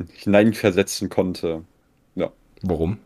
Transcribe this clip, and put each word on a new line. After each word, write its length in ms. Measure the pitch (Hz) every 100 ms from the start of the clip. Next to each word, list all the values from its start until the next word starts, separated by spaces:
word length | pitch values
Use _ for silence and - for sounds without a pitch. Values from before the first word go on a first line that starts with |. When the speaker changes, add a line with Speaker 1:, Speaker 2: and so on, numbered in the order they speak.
| 87
Speaker 1:
hineinversetzen 960 | - - 101 110 104 107 92 98 - 92
konnte. 520 | - 92 85 87 80 87 _ _ _ _ -
Ja. 160 | 87 - _ _
Speaker 2:
Warum? 360 | 90 78 82 110